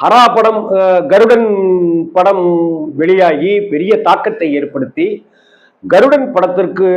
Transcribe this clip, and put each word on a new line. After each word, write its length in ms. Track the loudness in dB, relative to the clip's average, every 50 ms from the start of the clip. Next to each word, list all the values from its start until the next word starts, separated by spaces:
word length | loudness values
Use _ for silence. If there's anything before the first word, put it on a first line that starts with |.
ஹரா 340 | -2 2 4 4 4 4 2
படம், 360 | 2 0 0 0 -2 -4 -4
அஹ், 340 | -2 0 0 2 0 0 0
கருடன் 420 | 2 2 4 4 4 4 2 2 0 -2 -2 0 0 0 0 0 0 -2 -2 -4 -2 -2
படம் 320 | 0 0 2 0 0 0 0 0 0 -2 -2 -4 -6 -8 -8 -6
வெளியாகி 640 | -4 0 0 2 2 2 2 0 0 -2 -2 -2 -2
பெரிய 400 | -2 -4 -4 -4 -2 0 0 0
தாக்கத்தை 520 | 2 0 0 0 0 -4 -4 -4 -4 -4 -2
ஏற்படுத்தி, 720 | -4 -4 -6 -6 -6 -8 -6 -6 -4 -4 -4 -4 -8 -12 _ _ _ _ _ _ _ _ _ _ _ -4 0
கருடன் 440 | 2 4 4 4 2 2 0 -2
படத்திற்கு 560 | -2 -2 -2 -2 -2 -2 -4 -4 -2 -2 0 0 0